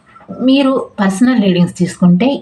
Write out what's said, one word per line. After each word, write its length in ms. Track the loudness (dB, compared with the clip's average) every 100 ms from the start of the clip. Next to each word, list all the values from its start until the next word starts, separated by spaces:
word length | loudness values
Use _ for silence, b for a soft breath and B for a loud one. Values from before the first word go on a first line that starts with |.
| _ -20 -20 -4 0
మీరు 220 | 2 2 -2 -6 -4
పర్సనల్ 420 | -4 0 0 2 0
రీడింగ్స్ 280 | 0 -2 -2
తీసుకుంటే 460 | -6 0 2 2 0 -2